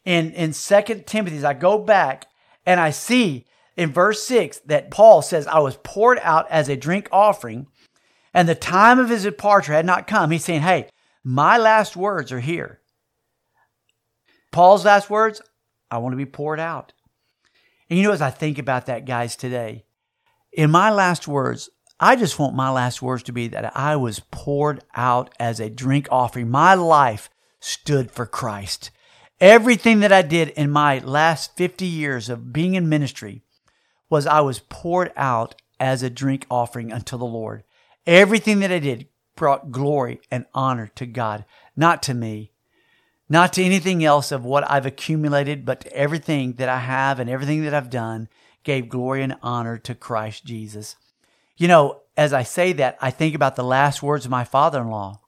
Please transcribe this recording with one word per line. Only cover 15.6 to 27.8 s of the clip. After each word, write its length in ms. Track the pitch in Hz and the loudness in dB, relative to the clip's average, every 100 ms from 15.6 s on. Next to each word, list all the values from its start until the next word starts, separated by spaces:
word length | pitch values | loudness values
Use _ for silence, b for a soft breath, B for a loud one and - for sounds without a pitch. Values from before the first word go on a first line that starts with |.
| _ _ _ | _ _ _
"I 80 | 117 | -8
want 140 | 123 | -6
to 60 | 127 | -8
be 80 | 139 | -10
poured 340 | - 147 156 | -8 -8 -6
out." 320 | 165 147 - _ _ _ _ _ _ _ _ _ _ | -8 -10 -14 _ _ _ _ _ _ _ _ _ _
And 100 | 175 | 2
you 60 | |
know, 80 | 208 | 2
as 100 | 185 | 2
I 80 | 139 | -2
think 280 | - 156 143 | -4 -6 -4
about 280 | 127 127 127 | -4 -4 -4
that, 200 | 117 123 | -10 -6
guys, 300 | 123 120 - | -4 -4 -8
today, 480 | 127 123 113 113 _ _ _ _ _ _ _ | -8 -6 -8 -12 _ _ _ _ _ _ _
in 180 | - 151 | 0 2
my 200 | 165 214 | 4 4
last 360 | 208 180 165 - | 2 0 -2 -4
words, 440 | 143 127 120 - _ _ _ | -4 -4 -6 -12 _ _ _
I 160 | 185 247 | 2 4
just 220 | 196 - | 0 -2
want 180 | 139 120 | -4 -2
my 140 | 131 | -2
last 320 | 131 123 - | -2 -2 -4
words 200 | 127 127 | -6 -6
to 80 | - | -8
be 160 | 120 117 | -8 -8
that 280 | 98 110 - | -8 -8 -4
I 200 | 143 151 | -2 -2
was 240 | 123 101 - | -2 -6 -14
poured 520 | - 147 143 147 135 - | -12 -6 -2 -2 -2 -10
out 380 | - 127 123 - - | -4 0 0 -2 -6
as 220 | 117 110 | -6 -4
a 100 | 110 | -8
drink 380 | 120 127 139 - | -6 0 0 0
offering. 400 | 131 123 127 117 | 0 0 -4 -2
My 240 | 135 170 | 2 4
life 560 | 190 165 151 131 107 - _ _ _ | 4 4 4 4 -2 -12 _ _ _
stood 500 | - - | -12 -10